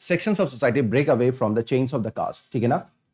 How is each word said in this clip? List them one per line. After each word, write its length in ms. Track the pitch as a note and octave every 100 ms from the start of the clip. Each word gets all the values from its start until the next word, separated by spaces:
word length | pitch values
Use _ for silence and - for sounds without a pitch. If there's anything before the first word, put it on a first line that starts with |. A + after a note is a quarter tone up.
sections 400 | - E3+ G#3+ G3+
of 140 | F#3
society 360 | A#2+ B2+ A#2+ A2+
break 180 | B2 D3
away 240 | B2 B2 B2
from 200 | G#2+ G#2+
the 60 | -
chains 220 | C3 C3 C3
of 80 | G2+
the 120 | -
caste, 340 | F2 - -
ठीक 100 | B2
है 60 | A#2+
ना? 200 | D3+ - _ _